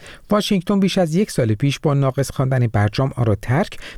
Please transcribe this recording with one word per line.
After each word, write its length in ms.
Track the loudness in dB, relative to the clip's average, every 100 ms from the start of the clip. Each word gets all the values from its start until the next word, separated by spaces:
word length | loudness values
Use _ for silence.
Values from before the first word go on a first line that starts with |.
| -20 -20 -2
واشنگتن 500 | -2 2 0 0 0
بیش 180 | 2 2
از 180 | 0 0
یک 160 | 0
سال 220 | 0 0
پیش 260 | 0 0 0
با 140 | 0
ناقص 380 | 2 0 0 -4
خواندن 360 | -2 0 0 2
برجام 440 | 2 0 0 -2 0
آن 100 | 0
را 100 | 0
ترک 420 | 0 0 0 -6 -14